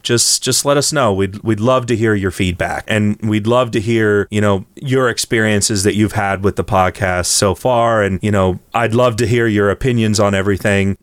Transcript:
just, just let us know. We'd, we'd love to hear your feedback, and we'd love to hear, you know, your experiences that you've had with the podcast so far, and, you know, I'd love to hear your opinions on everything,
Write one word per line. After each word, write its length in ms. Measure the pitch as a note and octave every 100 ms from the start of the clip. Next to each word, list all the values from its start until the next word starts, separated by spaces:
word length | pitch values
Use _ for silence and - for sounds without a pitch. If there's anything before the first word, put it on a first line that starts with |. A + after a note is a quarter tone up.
just, 400 | - A#2+ - -
just 220 | - B2+ C#3+
let 100 | C#3+
us 160 | C#3
know. 220 | D#3 B2
We'd, 280 | F#2+ G2 G2+
we'd 180 | A2 G#2+
love 240 | A2+ B2+ A#2+
to 100 | A#2
hear 180 | A2+
your 180 | G#2 F#2+
feedback, 520 | - F#2+ F2 F2 D2 -
and 280 | G#2+ G#2 G#2
we'd 260 | G#2+ G#2+ G#2+
love 240 | A#2+ B2
to 80 | A#2
hear, 480 | A2+ A#2 G#2+ G#2 F#2+
you 120 | G#2
know, 240 | G#2 G2 F2+ -
your 320 | C3+ C3 B2+
experiences 720 | A2 - A#2+ A2 G#2+ - G#2+
that 120 | G#2 G2
you've 160 | G#2
had 300 | G#2+ G2+ G2
with 140 | G2 F#2
the 60 | F#2
podcast 640 | G2 F#2 F2+ F#2+ F2+ F2
so 280 | - G#2 F2+
far, 480 | C3+ A#2+ A#2 A2+
and, 180 | G2 F#2+
you 100 | G#2+
know, 280 | G2+ F#2 F2+ _
I'd 200 | A2+ A#2
love 220 | A2+ B2 A2
to 100 | A2+
hear 200 | A#2+ A#2
your 220 | G#2 G2+
opinions 500 | F#2+ C3+ A#2+ A2 G#2
on 160 | G2+ G2
everything, 640 | F#2+ G2 A2 G2 G2 G2